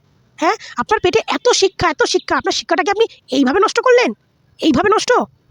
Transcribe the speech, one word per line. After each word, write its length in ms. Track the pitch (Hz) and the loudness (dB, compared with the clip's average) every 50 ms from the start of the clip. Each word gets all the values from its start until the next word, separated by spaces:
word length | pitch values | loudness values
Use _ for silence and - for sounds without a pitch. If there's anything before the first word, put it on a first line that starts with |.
| _ _ _ _ _ _ _ | _ _ _ _ _ _ _
হ্যাঁ, 200 | - 294 339 440 - - - - | -4 -2 -2 -2 -2 -6 -14 -8
আপনার 240 | - 247 - 427 440 | -8 -4 -2 -2 -2
পেটে 200 | - 359 269 440 - | 0 0 0 0 -2
এত 220 | - - - - 494 | -2 -6 -2 0 0
শিক্ষা, 420 | 440 - 392 349 - - - 339 | 0 2 0 -2 -2 -2 -2 -2
এত 120 | 302 - - | -2 -2 -2
শিক্ষা, 340 | - - 370 - - 330 | -2 -2 -4 -4 -4 -4
আপনার 160 | - - 285 - | -4 -2 -4 -4
শিক্ষাটাকে 380 | - - - 330 311 339 349 | -4 -4 -4 -2 -2 -2 -2
আপনি 140 | 403 403 453 - - - _ - | 0 0 -2 -2 -4 -10 _ -4
এইভাবে 300 | 247 269 277 247 - 403 | -2 0 0 2 2 0
নষ্ট 200 | 403 - - 480 | 0 0 0 0
করলেন, 320 | 403 508 480 494 480 285 208 _ _ _ _ _ _ _ _ - | 2 4 4 4 4 0 -2 _ _ _ _ _ _ _ _ -4
এইভাবে 280 | - 320 262 269 370 415 415 | -2 0 0 2 2 2 0
নষ্ট। 180 | - - - 494 415 240 - _ _ _ _ | 0 0 0 0 0 0 -4 _ _ _ _